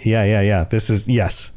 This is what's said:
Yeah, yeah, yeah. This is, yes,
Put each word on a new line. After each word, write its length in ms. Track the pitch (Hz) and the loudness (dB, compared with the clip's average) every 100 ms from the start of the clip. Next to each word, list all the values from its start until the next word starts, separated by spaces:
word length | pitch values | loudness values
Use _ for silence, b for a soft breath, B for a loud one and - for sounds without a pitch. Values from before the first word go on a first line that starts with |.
| 110 | 0
Yeah, 180 | 110 | 2
yeah, 180 | 101 107 | 2 2
yeah. 220 | 101 95 | 2 0
This 260 | 85 110 - | 0 -2 0
is, 180 | 104 107 | -2 0
yes, 420 | 120 87 - - | 0 0 -2 -4